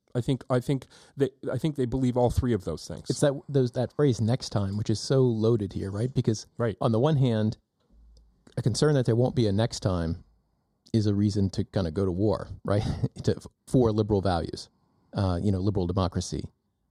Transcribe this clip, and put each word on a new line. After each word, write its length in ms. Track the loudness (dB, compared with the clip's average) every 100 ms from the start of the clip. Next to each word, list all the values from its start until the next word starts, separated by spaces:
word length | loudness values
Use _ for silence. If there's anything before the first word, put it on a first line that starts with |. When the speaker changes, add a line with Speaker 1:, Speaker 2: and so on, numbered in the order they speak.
| _
Speaker 1:
I 60 | -4
think, 240 | -2 -2 0
I 120 | -2
think 260 | 0 -4 -6 -20 -10 -2
they, 140 | -2 -2 -6
I 60 | -4
think 160 | -2
they 120 | -2 -2
believe 300 | 0 0 2
all 140 | 2
three 220 | 2 0
of 120 | 0
those 220 | -2 -8 -8
things. 240 | -10 -4
Speaker 2:
It's 100 | 0
that, 140 | 0 0 -2
those, 240 | 0 0
that 200 | -2 -4
phrase 280 | 0 0 2
"next 300 | 0 -2 -2
time," 260 | -4 -2 -4
which 140 | -2
is 100 | -4
so 220 | 0 2
loaded 500 | 2 2 2 2 0
here, 180 | -6 -6
right? 220 | -4 -4
Because 340 | 0 0 0 -4 -4
Speaker 1:
Right. 200 | -4 0
Speaker 2:
on 120 | 0
the 80 | 2
one 160 | 2 4
hand, 400 | 2 2 0 -2 _ _ _ -20 -20 -20 _ _ -12 -4
a 60 |
concern 320 | -2 2 2
that 120 | 4 2
there 100 | 2
won't 180 | 2
be 140 | 2 2
a 40 |
next 280 | 2 0 -2
time 440 | -2 0 -2 -4 -10 _ _ _ _ _ _
is 140 | 0 2
a 80 |
reason 360 | 2 2 2 0
to 140 | -2
kinda 260 | -4 -2 -2
go 140 | 0
to 80 | -2
war, 360 | 0 0 0 -4 -8
right? 200 | -2 0
<laughs> 400 | 0 -2 -4 -4
To, 160 | -2 -2 -6 _ 0
for 240 | 2 4
liberal 300 | 2 2 0
values, 480 | 0 -2 -4 -10 -14 _ _ _ _
uh, 260 | -2 0 0
you 80 | 0
know, 80 | 0
liberal 280 | 0 0 0
democracy. 580 | 0 0 -2 -4 -6 -8 _ _ _ _